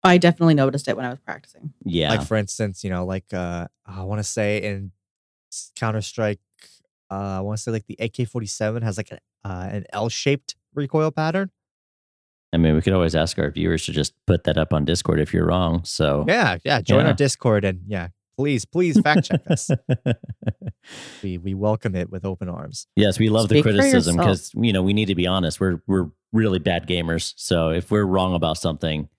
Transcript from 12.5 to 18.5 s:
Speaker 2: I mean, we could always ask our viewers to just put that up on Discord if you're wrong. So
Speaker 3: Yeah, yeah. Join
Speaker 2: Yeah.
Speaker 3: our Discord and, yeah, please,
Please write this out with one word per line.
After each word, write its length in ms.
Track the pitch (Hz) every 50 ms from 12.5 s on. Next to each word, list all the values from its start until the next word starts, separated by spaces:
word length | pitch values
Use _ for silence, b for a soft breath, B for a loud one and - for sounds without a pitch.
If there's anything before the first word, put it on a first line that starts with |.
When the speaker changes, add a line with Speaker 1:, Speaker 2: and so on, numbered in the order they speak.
| -
Speaker 2:
I 40 | 82
mean, 180 | 82 80 78
we 60 | 78
could 120 | 85 - 95
always 220 | 92 87 82 80
ask 220 | 80 78 85 - -
our 140 | 78 73
viewers 320 | - 82 80 85 85 80 - -
to 40 |
just 220 | - 76 73 - _ _ _
put 200 | - 90 85 _
that 120 | - 76 80
up 140 | 80 -
on 140 | - 78 73
Discord 340 | 71 82 85 - - 82 78
if 140 | 76 - -
you're 120 | 85 82 82
wrong. 360 | 85 92 90 82 80 82 82
So 400 | - - - 80 76 71 71 76
Speaker 3:
Yeah, 320 | - 185 240 220 123 90 85 _
yeah. 160 | - 147 123
Join 200 | - - - 135
Speaker 2:
Yeah. 60 | 156 160
Speaker 3:
our 60 | 139
Discord 520 | - 143 139 - - - 123 110 104 101
and, 160 | 98 92 90 92 98
yeah, 220 | 104 95 85 87 - _ _ _ _ -
please, 260 | 135 147